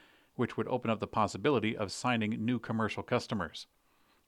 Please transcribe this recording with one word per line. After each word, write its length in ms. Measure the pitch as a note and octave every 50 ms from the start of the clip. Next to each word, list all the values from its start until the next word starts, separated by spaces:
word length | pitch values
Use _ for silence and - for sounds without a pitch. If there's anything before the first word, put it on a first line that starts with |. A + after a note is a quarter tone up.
| - - _ _ _ _ _
which 200 | - A#2+ G#2+ -
would 120 | - G#2+ -
open 200 | B2 B2 - A#2
up 120 | A2 G2+
the 60 | G#2+ -
possibility 680 | - A2+ G#2+ G2 - F#2+ G2+ D3 C#3+ A#2 G2+ A2 A2+
of 160 | - G#2+ F#2
signing 540 | - - - B2+ B2 A2+ G#2+ G#2+ A2 A#2 G#2+
new 120 | A#2 B2+ A#2
commercial 460 | - - A2+ A2+ A2 G2+ - - F#2+
customers. 640 | - B2 A#2+ - - B2 G2+ F2 D#2 - - - - _ _ _ _ _ _ _ _ _ _ _